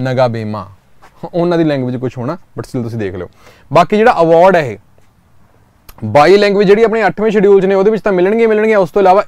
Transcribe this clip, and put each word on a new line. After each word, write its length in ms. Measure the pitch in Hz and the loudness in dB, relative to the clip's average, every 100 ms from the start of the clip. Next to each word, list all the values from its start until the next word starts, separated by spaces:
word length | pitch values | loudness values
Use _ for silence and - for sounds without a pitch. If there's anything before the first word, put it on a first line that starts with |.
ਨਗਾਬੇਮਾ, 680 | 131 127 127 113 107 107 95 101 _ _ - _ 170 | -6 -2 -2 -2 -8 -10 -14 -20 _ _ -20 _ -10
ਉਹਨਾਂ 240 | 175 175 170 | -4 -2 0
ਦੀ 60 | |
ਲੈਂਗੁਏਜ 320 | 160 139 127 123 | -2 -2 -4 -6
ਕੁਛ 220 | 127 127 | -8 -8
ਹੋਣਾ, 140 | 120 | -10
but 360 | 175 _ - - | -10 _ -16 -12
still 140 | 131 | -10
ਤੁਸੀਂ 160 | 117 113 | -8 -8
ਦੇਖ 160 | 98 | -8
ਲਿਓ। 140 | 92 87 _ - _ - | -10 -14 _ -20 _ -2
ਬਾਕੀ 240 | 139 170 208 | 0 2 2
ਜਿਹੜਾ 180 | 226 160 | 2 2
ਅਵਾਰਡ 360 | 165 165 185 180 | 2 4 4 2
ਹੈ 40 | |
ਇਹ 180 | 135 101 _ _ _ _ _ _ _ _ _ _ _ - | -2 -8 _ _ _ _ _ _ _ _ _ _ _ -14
ਬਾਈ 320 | 110 143 151 202 | -2 2 4 4
ਲੈਂਗੁਏਜ 320 | 208 202 196 | 2 2 2
ਜਿਹੜੀ 140 | 202 | 2
ਆਪਣੇ 240 | 226 226 196 | 2 0 -2
ਅੱਠਵੇਂ 240 | 185 214 | -2 -2
ਸ਼ਡਿਊਲ 300 | 208 202 196 | 0 2 2
'ਚ 60 | 190 | 2
ਨੇ 80 | |
ਉਹਦੇ 160 | 196 196 | 0 0
ਵਿੱਚ 120 | 220 | -2
ਤਾਂ 100 | 214 | -2
ਮਿਲਣਗੇ 280 | 185 185 220 | -2 0 0
ਹੀ 60 | 226 | 0
ਮਿਲਣਗੇ, 280 | 214 220 | 0 0
ਉਸ 160 | 214 175 | 0 0
ਤੋਂ 120 | 202 | 0
ਇਲਾਵਾ 220 | 190 190 | 2 2